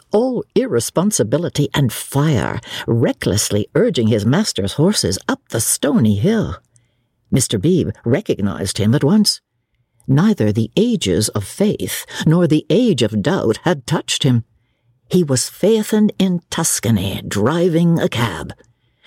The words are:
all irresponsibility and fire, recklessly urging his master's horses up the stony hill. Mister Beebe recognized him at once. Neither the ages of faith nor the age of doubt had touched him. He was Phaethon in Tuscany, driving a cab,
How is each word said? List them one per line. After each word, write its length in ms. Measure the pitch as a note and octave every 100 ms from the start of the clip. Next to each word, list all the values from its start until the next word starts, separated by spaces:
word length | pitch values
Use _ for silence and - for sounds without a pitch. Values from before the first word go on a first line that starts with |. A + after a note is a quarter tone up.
| -
all 320 | G3+ B3+ A#3 -
irresponsibility 1120 | F#3+ B3+ A#2+ - - G3 - A2 C#3+ E3+ - D3
and 180 | - C3
fire, 680 | - - C3+ D3+ B2+ A#1+ - - - -
recklessly 800 | A#2 D#3 - - G2 - G#2 G#2+
urging 320 | - A#3+ E3 A2
his 180 | A2+
master's 500 | G#2+ D3+ A3 - G2
horses 440 | - E3 G#3+ F2 F#2+ -
up 140 | C4+ _
the 120 | -
stony 540 | - - C4+ B3+ A2
hill. 440 | G2+ D3 A3+ G#2 - _ _ _ _ _ _ _
Mister 260 | C#3 - A2
Beebe 340 | D3 F3+ F2 -
recognized 760 | A2+ C#3 - - G2+ C#2 G2 -
him 140 | G2+
at 120 | C#3
once. 360 | C#3 G#3+ G#3 - _ _ _ _ _ _ -
Neither 420 | C3+ G#3 G#3 G#2+
the 180 | G#2 A2 -
ages 520 | A#3 G#3+ G2 E2+ G#2+
of 160 | -
faith 600 | G2+ - G#3 - F#2+ - - - -
nor 220 | E3 F3
the 180 | D#3 -
age 340 | E3+ B3 D3
of 200 | A2 G#2+
doubt 360 | G2 F3+ - A2
had 240 | - E3 -
touched 380 | D#3 - -
him. 180 | C#3 B2 - _ _ _ _ _ _
He 140 | F3+
was 260 | D#3 B2+ -
Phaethon 640 | - F#3 A3 G#3+ G#3+ G#3 -
in 220 | F#3+ F3 -
Tuscany, 720 | - D#3+ - - A2 F#2+ - F2
driving 720 | G2+ G#2+ E3+ F3+ D#3+ E3+ E3
a 80 | C#3
cab, 440 | A2+ A#2 D#2+ - - _ _ _ _